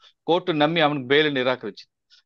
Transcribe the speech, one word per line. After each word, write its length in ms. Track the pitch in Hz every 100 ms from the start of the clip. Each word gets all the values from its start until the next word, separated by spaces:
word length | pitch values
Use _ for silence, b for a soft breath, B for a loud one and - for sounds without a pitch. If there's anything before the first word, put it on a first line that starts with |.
| b _ -
కోర్టు 240 | 175 180
నమ్మి 300 | 156 151 170
ఆమెను 220 | 147 147 123
బెయిల్ 280 | 143 151 135
నిరాకరించింది. 840 | 127 127 107 95 - _ _ _